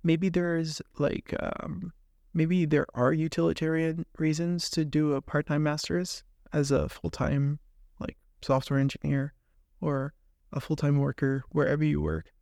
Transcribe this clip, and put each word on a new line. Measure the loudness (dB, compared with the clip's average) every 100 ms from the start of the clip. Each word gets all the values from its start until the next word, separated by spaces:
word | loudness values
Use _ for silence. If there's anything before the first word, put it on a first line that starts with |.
Maybe | 4 2 2
there's, | 0 0 0 -2 -6 -12 -2
like, | 0 0 -4 -4
um, | -4 -6 -8 -8 -10 -14 _ _ _
maybe | 0 2 2 4
there | 2 0
are | 2 2
utilitarian | 4 0 2 2 2 0 0 0 -2 -8 -2
reasons | 0 2 0 -2 -2
to | -2
do | 0 2 2
a | 0
part-time | 0 -2 0 0
master's | 0 -2 -2 -2 -2 -8 -14 _ -4
as | -2 2
a | 2 2
full-time, | -4 -8 -2 -2 0 0 -2 -10 _ -20 _
like, | -12 -12 _ _
software | 0 0 2 0
engineer | 0 -2 -2 -2 -2 _ _ _ _ _
or | -4 -2 -4 _ _ _ _
a | -10
full-time | -4 0 2 2
worker, | 2 0 0 0 -2
wherever | 0 0 2
you | 2 2
work. | 0 -2 -6 _